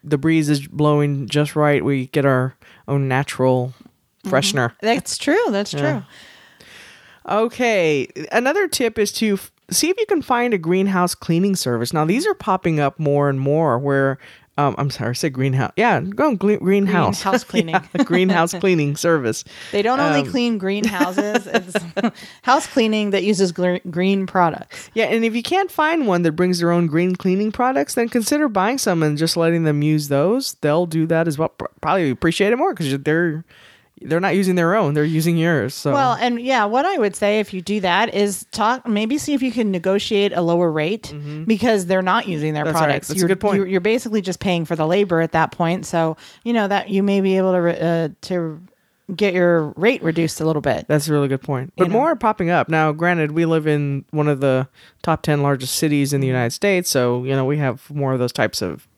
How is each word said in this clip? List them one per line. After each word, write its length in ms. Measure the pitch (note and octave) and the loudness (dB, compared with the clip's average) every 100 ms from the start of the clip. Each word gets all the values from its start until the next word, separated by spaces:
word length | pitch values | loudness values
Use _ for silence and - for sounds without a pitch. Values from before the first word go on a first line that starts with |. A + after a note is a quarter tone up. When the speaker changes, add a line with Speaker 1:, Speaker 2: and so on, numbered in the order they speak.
Speaker 1:
the 140 | D3+ C#3+ | -2 -2
breeze 320 | D#3+ D#3+ D3 | 2 2 2
is 180 | D3 C#3 | 0 -2
blowing 600 | C#3 D3+ D3 D3 C#3 A#2 | 0 2 2 0 -2 -2
just 280 | D3 D3 D#3 | -2 0 2
right, 280 | D3+ C#3+ | 2 2
we 240 | G2 C#3 B2+ | 0 -2 -2
get 180 | D3 C#3 | 0 2
our 300 | C3 C3 - - - - | 2 0 -6 -20 -20 -4
own 200 | C#3 C3+ | -2 0
natural 640 | C3 C#3+ - C3 B2+ B2+ - - _ _ _ | -2 -4 0 2 2 -2 -10 -20 _ _ _
Speaker 2:
Mm-hmm. 100 | - C3+ | -2 0
Speaker 1:
freshener. 360 | C#3 C#3 A#2 _ | 0 0 -2 _
Speaker 2:
That's 360 | G#3+ A#3 - - | -2 -2 -4 -6
true. 260 | - F4+ A#4 | 0 2 2
That's 240 | G3+ G3+ | -2 -4
Speaker 1:
Yeah. 60 | D3 | -2
Speaker 2:
true. 220 | D4 C4 - - - - - _ - - - - - - - | -2 -2 -6 -20 -20 -20 -20 _ -20 -20 -20 -20 -20 -20 -4
Speaker 1:
Okay. 800 | G3+ A#3 - B3 G#3 E3 D3 - - D3+ | -2 -2 0 0 2 2 2 -2 -8 -2
Another 360 | A3 A#3+ F4+ F#4 | 0 0 0 0
tip 280 | - A#3 A3+ | 0 -2 0
is 140 | G3+ | -2
to 200 | - A3 | 0 0
f-, 180 | G3 - _ - | -2 -6 _ -6
see 200 | F#3 D#4 | -2 0
if 80 | F#4+ | 0
you 80 | G#4+ | 0
can 160 | F4 | -2
find 320 | - A#3+ A#3+ | 0 0 0
a 40 | G3+ | 0
greenhouse 560 | D#3+ F#3 G3 F#3+ F3+ - | 0 2 2 2 0 -2
cleaning 400 | - E3 G3 F#3 | 0 2 2 0
service. 360 | C3 A#2 A#2+ | -2 -2 -2
Now, 120 | D#3+ D#3 | 0 0
these 200 | A3 G4+ | 0 0
are 80 | |
popping 460 | F#4+ - F#3 F3 D#3 | -2 -2 -2 0 0
up 180 | C#3+ - | 0 0
more 300 | D3+ C#3+ C#3+ | 0 2 2
and 100 | C3+ | 0
more 380 | C3+ D3+ D#3+ A#2+ | 0 2 2 0
where, 400 | C#3+ C#3 C3+ C3 - - _ - | 0 2 0 -2 -10 -20 _ -2
um, 180 | C#3+ - | -2 0
I'm 120 | C#3 | -4
sorry, 220 | - A2+ | -2 -6
I 20 | |
said 180 | B2 D3 | -2 -4
greenhouse. 380 | B2+ C3+ C3 A#2 - | -2 0 0 -2 0
Yeah, 240 | A#3 E3 | 2 2
go 260 | F3+ G#3 D4+ | -2 0 0
on, 80 | G#3+ | 2
gle-, 200 | G3 G#3 | 0 0
greenhouse. 640 | F3+ G3+ G3 F3+ C#3 G3+ | 2 2 2 2 2 0
Speaker 2:
Greenhouse 220 | G3 A#3 | 0 0
Speaker 1:
<laughs> 80 | - | 0
Speaker 2:
cleaning. 240 | A#3 E3 D#3+ - C#4 | -2 0 -2 -2 -2
Speaker 1:
Yeah, 80 | |
greenhouse 500 | C#4 F3+ F#3 F3 E3+ F3+ | 2 2 4 2 0 0
cleaning 400 | F#3+ F3 C#3+ D3 | 2 2 0 0
service. 480 | E3+ D#3+ A#2+ A2+ - - - | 0 2 0 -4 -10 -18 -6
Speaker 2:
They 100 | G3+ | -2
don't 160 | G#3+ C4 | 0 0
only 220 | C#4+ C#4+ | 2 0
Speaker 1:
Um, 60 | C#4 | 0
Speaker 2:
clean 300 | A#3+ A#3+ A3 | -2 -2 -2
greenhouses. 880 | F#3+ G3+ G#3+ G3 F3+ F#3 G#3 G#3+ - | -2 -2 -2 0 -2 0 -2 -2 -2
Speaker 1:
<laughs> 60 | |
Speaker 2:
It's 220 | A#3 F3+ F#3+ E3+ G3 A3+ - - | -6 -4 -6 -6 -4 -4 -4 -20
<laughs> 140 | - | -8
house 220 | - C#4 - | 2 2 2
cleaning 440 | - A3 G#3+ G#3 | 0 2 2 0
that 120 | G3 | 0
uses 280 | F#3+ F#3 F#3+ | 2 2 2
gr-, 260 | E3+ F3+ F3+ F3+ | 2 0 -2 -4
green 360 | E3+ F#3 G3 F#3+ | -2 0 0 0
products. 640 | F#3+ E3+ - - - - | 2 2 0 -12 -18 -8
Speaker 1:
Yeah, 120 | A3 G3+ | -2 0
and 180 | A3+ | 2
if 120 | A3+ A3+ | 0 -2
you 80 | |
can't 280 | A#3 F4+ F#4+ | -2 -2 -2
find 360 | - D4+ E4 A#3+ | 0 0 2 2
one 160 | F3 | 2
that 80 | E3+ | 0
brings 260 | D#3 F3+ F3+ | 2 0 2
their 120 | E3+ | 2
own 160 | F3 E3+ | 2 2
green 280 | D#3 F3+ F3+ | 2 0 0
cleaning 360 | F#3+ F#3+ G#3+ | 0 0 0
products, 420 | - B3+ C4+ C#4+ | 0 0 0 -2
then 160 | - A#3 | -2 0
consider 380 | A#3+ G#3+ D4 D4+ | 0 0 0 2
buying 280 | G3 G3 C4 | 2 0 0
some 240 | - E3+ | 0 2
and 140 | D#3 D3 | 0 0
just 200 | D#3+ - | -2 0
letting 260 | E3 E3+ | 2 2
them 180 | D#3+ D3 | 2 2
use 240 | D3 D#3 D3 | 2 0 0
those. 480 | C#3 E3 B3 C4+ - | 0 2 0 -2 -4
They'll 240 | D3+ D#3 F3 | 0 2 0
do 180 | D#3+ D#3+ | -2 0
that 200 | E3 E3 | 0 0
as 100 | C#3+ | 0
well. 120 | D#3+ | -4
Pr-, 160 | _ - _ | _ -12 _
probably 280 | D#3 F#3+ D#3 | -2 0 0
appreciate 420 | A#2+ E3 E3+ G3 | 0 -2 0 0
it 60 | A#3+ | 2
more 160 | F#4 | -2
'cause 240 | A3+ D3+ C#3 | -2 -4 -2
they're, 420 | C#3 D#3+ F3 D#3 - - - - _ - | 0 0 0 -4 -10 -20 -20 -20 _ -20
they're 160 | - E3 | -4 -2
not 160 | F#3+ F3 | 0 0
using 200 | F#3 F#3 | 2 2
their 180 | E3+ G#3 | 2 2
own. 200 | D#3+ D3 | 2 2
They're 80 | |
using 340 | D3+ D#3+ E3 E3+ | 0 0 0 2
yours. 380 | E3 D#3 A2 - | 2 2 -2 -4
So. 180 | D3 | -2
Speaker 2:
Well, 200 | C#4 C4 A3 | 0 0 0
and 220 | A#3+ A#3+ | -2 -2
yeah, 240 | B3 C4 G#3 | 0 0 2
what 200 | A#3+ E4+ | 0 0
I 120 | F#4 | 0
would 180 | G#3 - | -2 0
say 240 | G#3 G#3+ | 0 0
if 140 | G3+ | -2
you 80 | F#3 | -6
do 180 | F3 G#3 | -4 -2
that 300 | F#3 F3+ A3+ G3 | 0 2 0 0
is 320 | G3+ F#3+ - | -2 -2 -10
talk, 360 | - G#3+ B3+ B3 | -2 0 0 -2
maybe 320 | G#3 A3 D4 | -2 -2 -4
see 140 | - C#4+ | -2 -2
if 80 | |
you 80 | C4 | -2
can 180 | A3+ G#3+ | -2 -2
negotiate 640 | F#3 F#3+ G3 - G3+ G3+ | 0 0 -2 0 0 0
a 80 | E3+ | 0
lower 300 | E3+ E3+ F3 | 2 2 2
rate 400 | D#3 D#3 A3+ - | 0 -2 -4 -8
Speaker 1:
Mm-hmm. 300 | D3 D3 D3+ | -12 -10 -8
Speaker 2:
because 420 | E3 G#3+ A#3+ G#3+ F3 | -2 0 2 0 2
they're 160 | F#3+ | 0
not 260 | F#3 A3 B3 | 2 0 0
using 280 | D#3+ D3+ D3+ | -2 -2 -2
their 80 | |
Speaker 1:
That's 100 | D3+ D#3+ | 0 2
right. 100 | D#3 | 2
Speaker 2:
products. 220 | C#3 - | 0 -2
Speaker 1:
That's 100 | F3 | -2
a 0 | |
Speaker 2:
You're, 80 | F3 | 0
Speaker 1:
good 120 | F#3 | 2
point. 180 | G#3+ G3 | 2 0
Speaker 2:
you're, 100 | F#3+ | 0
you're 120 | F#3+ | 0
basically 400 | F#3+ A#3 A3+ G#3+ | 0 -2 0 -4
just 180 | F#3 F3 | -4 -4
paying 260 | G#3 F3 D#3+ | -2 -2 -2
for 100 | E3 | -2
the 120 | D#3 | 0
labor 340 | F#3+ G3+ E3 | 2 2 2
at 120 | E3 | 2
that 180 | D#3+ D#3+ | 0 0
point. 340 | - E3+ F3+ - | 0 -2 -2 -2
So, 320 | E3+ D#3+ D#3+ - - | -2 -2 -4 -14 -12
you 80 | A#3 | -2
know, 140 | A#3 G3+ | 0 0
that 220 | G3+ - | -2 0
you 140 | G3 | 0
may 180 | G3 G3 | 2 2
be 160 | F#3+ F#3+ | 2 2
able 140 | F#3 | 2
to, 100 | F3+ | 2
re-, 160 | E3+ - | 0 0
uh, 300 | E3 E3 D#3+ - | 0 0 -2 -6
to 380 | - F#3 E3 D#3 F3+ _ _ _ - E3+ | -6 -4 -4 -8 -18 _ _ _ -14 -2
get 200 | G#3 F3+ | 0 4
your 320 | F3 E3+ D3+ - | 4 4 0 0
rate 260 | G3+ B3 | 0 2
reduced 400 | E3 D#3+ D#3+ - | -2 0 -2 -2
a 40 | D#3+ | -2
little 180 | D#3 | 0
bit. 220 | D3 F#2 - | -2 -4 0
Speaker 1:
That's 200 | D3+ D3+ | 0 2
a 60 | |
really 140 | D3 C#3 | 0 0
good 160 | C3 | -2
point. 280 | - C3+ C3+ - | -4 -6 -6 -2
But 60 | F3+ | 2
Speaker 2:
You 60 | |
know? 60 | G#3+ | 2
Speaker 1:
more 120 | D#4 | 2
are 20 | C#4+ | 2
popping 340 | A3+ - E3+ | 0 0 0
up. 200 | F3 B2 | 0 2
Now, 220 | D#3 D#3 | 2 2
granted, 400 | D3+ E3+ E3+ D3+ | 0 0 0 0
we 120 | D#3 E3 | 0 2
live 220 | D#3+ D3+ | 2 2
in 380 | D3 C#3+ C#3 - | 0 0 -4 -4
one 180 | D#3 D3+ | -2 0
of 120 | C#3 | 2
the 280 | C#3 C3 C3 _ - _ | 2 2 0 _ -20 _
top 180 | - D#3 | -4 -2
ten 220 | - D3 | 0 0
largest 320 | C#3+ C3+ C3 - | 2 0 -2 -2
cities 360 | D#3 D3 C#3 | 0 2 0
in 100 | C#3+ | 0
the 40 | C3+ | 0
Speaker 2:
Mm-hmm. 60 | B2+ | 0
Speaker 1:
United 160 | A#2+ | -2
States. 360 | - G3+ F#3 F3+ | 0 0 0 0
So, 340 | C#3 B2 B2 | 0 2 0
you 120 | B2+ C3+ | 0 -2
know, 100 | C3 | 0
we 120 | D3 | 0
have 300 | C#3 B2+ - | -2 -4 -8
more 220 | D3 C#3 | -4 -2
of 60 | C3 | 0
those 120 | B2 | -2
types 300 | - A2 - | 0 -2 -2
of 240 | F#2+ D2+ _ | -6 -8 _